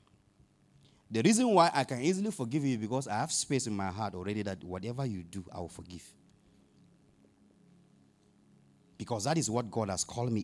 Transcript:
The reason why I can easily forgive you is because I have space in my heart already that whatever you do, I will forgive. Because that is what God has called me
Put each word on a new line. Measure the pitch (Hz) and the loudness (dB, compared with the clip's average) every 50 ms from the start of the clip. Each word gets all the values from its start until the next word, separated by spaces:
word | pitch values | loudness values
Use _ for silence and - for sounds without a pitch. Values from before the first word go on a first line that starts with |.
| _ _ _ _ _ _ _ _ - _ _ _ _ _ _ - - - - _ _ - | _ _ _ _ _ _ _ _ -20 _ _ _ _ _ _ -20 -20 -20 -20 _ _ -2
The | 107 110 | 0 4
reason | 113 175 226 208 254 247 | 6 6 6 6 6 6
why | 214 180 165 - - | 8 8 8 8 6
I | 143 131 | 2 0
can | - 139 120 | 0 -2 0
easily | 127 160 190 185 202 220 | 0 0 0 0 -2 -4
forgive | 202 - 131 113 123 156 139 | -4 -4 -4 -2 0 0 2
you | 139 127 | 2 0
is | 113 | 0
because | 107 104 120 131 139 113 | -2 -2 -2 -2 -2 -2
I | 104 | -2
have | 107 123 - | -2 -2 -2
space | - - - - 143 131 - 117 | -2 -2 -2 0 0 0 0 0
in | 107 | -2
my | 98 98 95 | -2 -2 -2
heart | 92 101 110 101 90 | -2 -2 -4 -4 -4
already | 90 90 98 104 107 104 | -4 -4 -2 -2 -2 -2
that | 101 95 90 - | -4 -4 -6 -6
whatever | 90 90 92 95 110 120 127 139 | -8 -8 -6 -6 -6 -4 -4 -4
you | 127 104 92 85 | -4 -4 -6 -8
do, | 85 85 98 90 - - | -10 -10 -12 -12 -10 -10
I | 98 | -8
will | 87 80 | -8 -8
forgive. | - - 85 85 90 85 - - - _ _ _ _ _ _ _ - - - _ _ - - - _ _ _ _ _ _ - _ _ _ _ - _ _ - - - - - _ _ - _ _ _ _ _ _ _ _ _ _ - - - - - _ _ _ - - | -10 -14 -16 -14 -14 -16 -16 -18 -20 _ _ _ _ _ _ _ -20 -20 -20 _ _ -20 -20 -20 _ _ _ _ _ _ -20 _ _ _ _ -20 _ _ -20 -20 -20 -20 -20 _ _ -20 _ _ _ _ _ _ _ _ _ _ -20 -20 -20 -20 -20 _ _ _ -14 -12
Because | 117 - 123 110 98 | -4 -2 -2 0 2
that | 127 160 170 | 2 2 2
is | 127 107 | 2 2
what | 107 120 123 107 | 0 0 -2 0
God | 87 117 110 101 | -2 -2 0 0
has | 95 87 - | 0 -2 -2
called | - - 120 120 123 | -4 -4 -2 -2 0
me | 117 107 | 0 0